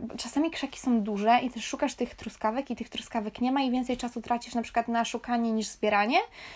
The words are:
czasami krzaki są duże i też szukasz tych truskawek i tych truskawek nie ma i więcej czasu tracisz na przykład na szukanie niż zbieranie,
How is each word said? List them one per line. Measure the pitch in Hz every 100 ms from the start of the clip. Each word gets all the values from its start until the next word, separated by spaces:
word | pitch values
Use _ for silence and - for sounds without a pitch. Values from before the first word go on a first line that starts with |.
| 226 -
czasami | 233 285 330
krzaki | - 269 -
są | 262 233
duże | 208 202 214 240
i | 247
też | 240
szukasz | - 277 277
tych | - 240
truskawek | - 220 - 220 240 277
i | 233
tych | 240
truskawek | - - 233 208 -
nie | 247
ma | 269
i | 262
więcej | 254 247 247
czasu | 240 240
tracisz | - 240 -
na | 240
przykład | 226 233 233
na | 233
szukanie | 226 233 - 240 233
niż | 220 208
zbieranie, | - 214 208 208 330 453 - -